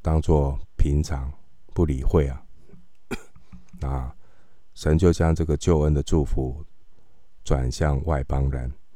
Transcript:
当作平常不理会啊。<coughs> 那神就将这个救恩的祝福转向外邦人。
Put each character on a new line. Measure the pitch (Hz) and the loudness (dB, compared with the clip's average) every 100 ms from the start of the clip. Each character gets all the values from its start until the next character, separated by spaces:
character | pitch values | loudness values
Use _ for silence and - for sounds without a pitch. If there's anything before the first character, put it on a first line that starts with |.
当 | 82 78 | 0 2
作 | - 78 69 65 - - | 6 4 4 0 -2 2
平 | 73 73 | 4 4
常 | - 67 67 - - - - | 2 -2 -4 -8 -14 -16 -6
不 | - | 0
理 | 80 65 | 2 2
会 | 69 82 69 | 4 4 4
啊。 | 64 - - - - - - - | -2 -10 -16 -16 -16 -16 -16 -12
<coughs> | - - - - - - - | -12 -12 -16 -16 -16 -14 -8
那 | 67 67 64 - - - - - - | -4 -4 -4 -10 -14 -16 -16 -16 -16
神 | - 78 80 | -4 4 6
就 | 87 | 6
将 | 82 82 80 | 6 4 2
这 | |
个 | 78 76 | 2 0
救 | - 80 | 4 4
恩 | 76 | 6
的 | 73 | 2
祝 | - 80 | 2 2
福 | 69 - 64 69 76 - - - - - - - | 2 0 -2 -4 -10 -14 -16 -16 -14 -16 -16 -8
转 | - 69 64 | -2 0 0
向 | - 78 69 78 | 0 0 0 0
外 | 73 | -2
邦 | 65 69 67 | 0 0 0
人。 | 65 62 65 - | -2 -6 -8 -12